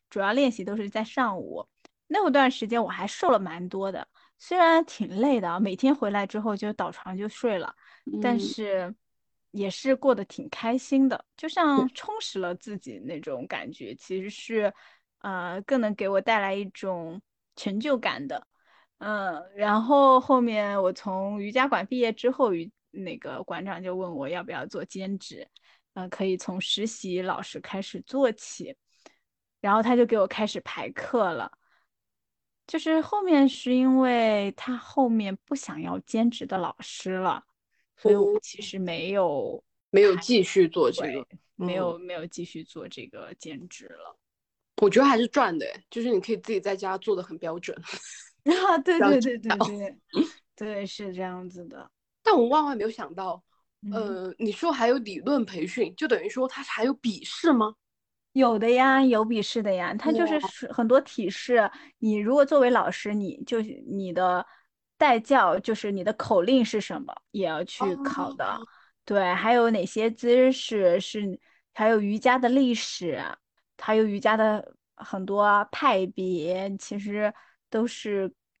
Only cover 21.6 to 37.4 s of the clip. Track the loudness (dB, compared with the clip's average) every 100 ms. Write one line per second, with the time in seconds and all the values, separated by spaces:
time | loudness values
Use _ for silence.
21.6 | 2 0 -2 -2 -2 0 -2 0 0 0
22.6 | -6 _ _ -14 -12 -12 -12 -12 -10 -10
23.6 | -8 -10 -8 -6 -6 -8 -8 -8 -8 -10
24.6 | -10 -10 -12 -10 -8 -8 -10 -18 -20 _
25.6 | _ _ _ -14 -10 -4 -2 -2 -4 -6
26.6 | -4 -4 -4 -6 -6 -4 -4 -6 -8 -14
27.6 | -10 -10 -8 -12 -6 0 0 0 -12 -14
28.6 | -16 -18 _ _ -20 _ _ _ _ _
29.6 | 2 4 6 4 4 4 2 0 -4 -4
30.6 | -10 -10 -10 -10 -2 0 0 -2 -8 _
31.6 | _ _ _ _ _ _ _ _ _ _
32.6 | -8 -4 0 0 0 -2 4 6 4 2
33.6 | 0 2 4 4 4 4 2 2 -2 -6
34.6 | -8 -8 -6 0 2 2 -2 -6 -6 -8
35.6 | -6 -10 -6 -8 -4 0 0 0 -6 -4
36.6 | -4 -8 -14 -10 -6 -4 -2 -4